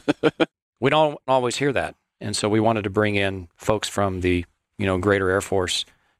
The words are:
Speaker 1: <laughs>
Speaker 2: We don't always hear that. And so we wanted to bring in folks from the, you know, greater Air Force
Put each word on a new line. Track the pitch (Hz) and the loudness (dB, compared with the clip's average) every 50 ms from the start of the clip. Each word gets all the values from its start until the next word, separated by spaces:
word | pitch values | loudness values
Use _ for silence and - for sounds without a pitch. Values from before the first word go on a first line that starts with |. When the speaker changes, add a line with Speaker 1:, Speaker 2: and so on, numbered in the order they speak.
| - - - - | 0 0 -2 0
Speaker 1:
<laughs> | - 156 - - 302 - _ _ _ _ _ _ | 0 -2 0 0 -4 -4 _ _ _ _ _ _
Speaker 2:
We | 113 131 | 0 2
don't | 147 156 156 147 147 - - | 2 2 2 2 0 -4 -2
always | 131 131 131 123 120 113 | 0 0 2 0 0 -2
hear | - 139 143 | -2 -2 -2
that. | 120 92 80 - - _ _ _ _ _ | 0 -2 -2 -4 -8 _ _ _ _ _
And | - 107 104 | -8 -8 -4
so | - - 104 | -2 0 0
we | 104 110 | 2 2
wanted | 107 113 113 110 98 | 2 2 2 0 -2
to | 104 | -2
bring | 95 107 107 104 104 | 0 0 0 2 2
in | 101 98 98 98 95 87 - _ | 0 0 -2 -4 -6 -12 -16 _
folks | _ - - 110 101 - - | _ -2 -2 -2 -2 -2 -4
from | - 98 101 98 92 90 | -2 -2 -2 -2 -2 0
the, | 90 90 90 87 87 - _ _ _ _ _ - | 0 0 0 0 -2 -6 _ _ _ _ _ -4
you | 101 | -2
know, | 95 92 92 | 0 0 2
greater | 90 104 98 98 95 92 | 2 2 2 4 2 2
Air | 92 101 | 0 0
Force | - - 101 95 90 87 - - - - _ _ _ _ _ | 0 0 -2 -2 -2 -2 -4 -6 -6 -10 _ _ _ _ _